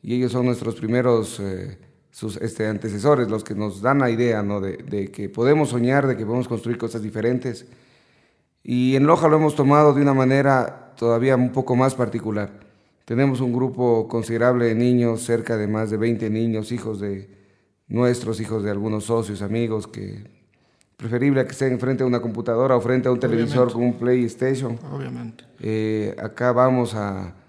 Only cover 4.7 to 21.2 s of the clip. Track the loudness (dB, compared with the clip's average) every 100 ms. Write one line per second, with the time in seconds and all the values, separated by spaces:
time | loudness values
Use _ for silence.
4.7 | -8 -8 -6 -6 -8 -10 -2 2 4 2
5.7 | 0 2 2 2 -2 -2 -2 -2 -4 -4
6.7 | -4 -4 -6 -8 -2 0 0 -4 -10 -14
7.7 | -20 _ _ _ _ _ _ _ _ -4
8.7 | 0 2 4 4 4 6 4 4 4 4
9.7 | 8 6 6 4 4 4 4 4 2 0
10.7 | -6 -20 -2 2 2 4 2 2 0 0
11.7 | 2 2 2 -2 -2 -4 -6 -6 -10 -20
12.7 | _ _ _ -6 0 0 0 -2 0 -2
13.7 | 0 2 2 0 -4 -4 2 2 4 2
14.7 | 4 4 4 2 0 0 -2 0 -4 -2
15.7 | -2 -2 -2 0 -2 -2 -2 -2 -2 -4
16.7 | -8 -6 -8 -8 -8 -12 -20 _ _ _
17.7 | _ _ 0 2 0 -2 -6 -4 -4 -4
18.7 | -4 -4 -4 0 -2 -2 -6 -4 -2 -2
19.7 | -4 -6 -12 -12 -14 -18 _ _ _ _
20.7 | _ _ _ -4 0